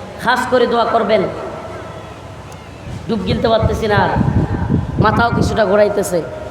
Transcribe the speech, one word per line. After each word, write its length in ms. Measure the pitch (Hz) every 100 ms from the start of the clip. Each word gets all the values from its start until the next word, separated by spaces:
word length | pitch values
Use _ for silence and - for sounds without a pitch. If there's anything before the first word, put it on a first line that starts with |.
| - -
খাস 160 | 220 247 -
করে 160 | 247 233
দোয়া 180 | 233 220
করবেন। 360 | 226 196 214 165 - - - - - - - - - - - - - - - - - -
ডুব 100 | 226 185
গিলতে 200 | 240 175
পারতেছি 400 | 214 226 208 220
না 80 | 202
আর, 140 | 175 - - - - - - - - -
মাথাও 300 | 208 214 233
কিছুটা 360 | - - 190 196
ঘোরাইতেছে। 560 | 208 208 - 185 175 156 - -